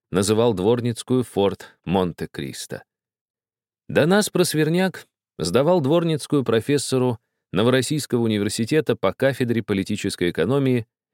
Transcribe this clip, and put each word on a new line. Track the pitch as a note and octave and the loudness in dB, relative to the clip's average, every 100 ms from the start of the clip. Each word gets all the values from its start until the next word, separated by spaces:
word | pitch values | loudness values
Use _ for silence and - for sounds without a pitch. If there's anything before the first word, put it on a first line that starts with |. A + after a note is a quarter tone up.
| _ | _
называл | F2+ G2+ A2 A#2+ | 0 2 4 2
Дворницкую | F#2+ G2 A#2+ A#2+ A2+ - B2+ | 2 2 0 0 -6 -2 -2
форт | A#2+ - G2 - - _ - | -2 0 0 -2 -12 _ -2
Монте-Кристо. | F#2+ F2+ - D#2+ - C#2 - - - - _ _ _ _ _ _ _ _ _ - | 0 0 -4 -12 -10 -12 -12 -12 -14 -16 _ _ _ _ _ _ _ _ _ -4
До | A#2+ | 0
нас | D3+ G3+ G3+ | 2 2 0
Просверняк | F3 F3+ D3+ D#3 E3+ F#3+ - - _ _ - | 0 0 0 0 0 -2 -4 -18 _ _ -8
сдавал | E2 G2+ C#3+ F#3 | -2 0 2 2
Дворницкую | C3 E3+ E3+ D#3 - D3 | 2 2 0 -4 -2 -2
профессору | A#2+ A2+ - C#3+ - C3 B2+ A#2 _ _ _ | 0 0 0 -2 0 0 0 -2 _ _ _
Новороссийского | E2+ A#2 C3 B2 D3+ - B2 | 0 2 2 0 -4 -2 -2
университета | A#2 G#2+ G#2 - A2+ D#3 D3+ A#2 | 0 0 0 -2 0 0 0 0
по | F#2+ | 0
кафедре | - C3+ B2+ A#2+ A#2 | 2 0 0 -2 -2
политической | A2 G2+ F#2+ G#2 G2+ - F2 | 0 -2 -2 -2 -4 -2 -2
экономии, | E2+ F2+ C#3 C3 B2 A2+ _ _ | 0 0 2 2 0 -2 _ _